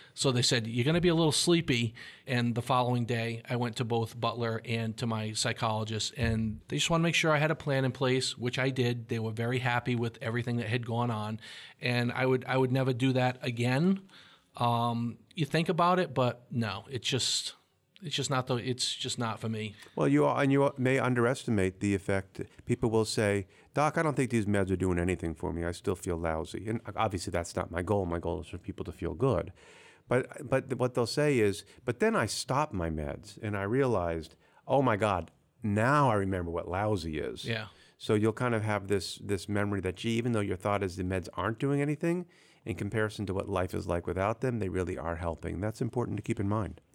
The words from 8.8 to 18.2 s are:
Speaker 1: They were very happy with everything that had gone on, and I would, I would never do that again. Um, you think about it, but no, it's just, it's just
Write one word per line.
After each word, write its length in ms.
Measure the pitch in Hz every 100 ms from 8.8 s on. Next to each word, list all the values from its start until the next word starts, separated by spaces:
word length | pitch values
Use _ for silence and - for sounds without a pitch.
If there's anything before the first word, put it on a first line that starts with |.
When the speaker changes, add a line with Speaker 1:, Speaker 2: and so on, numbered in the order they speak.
| 120 120 113
Speaker 1:
They 100 | 117
were 120 | 110
very 300 | 110 120 127
happy 340 | 123 120 123 120
with 220 | 120 -
everything 360 | 117 117 120 120
that 100 | 104
had 160 | 123
gone 260 | 117 117 123
on, 300 | 107 107 110 - - - -
and 320 | 127 120 120
I 140 | - 131
would, 180 | 131 131
I 120 | 131
would 140 | 131
never 200 | 131 131
do 220 | 120 135
that 240 | 127 127 127
again. 600 | 131 117 120 131 180 190 - - - - _ -
Um, 580 | 120 117 120 117 117 107 _
you 120 | - 143
think 240 | 160 170
about 280 | 170 175 180
it, 140 | 180
but 320 | 127 123 117 -
no, 340 | 123 113 95 -
it's 180 | 135 -
just, 460 | 131 - - - - _ _ _ _
it's 120 | 175
just 140 | 143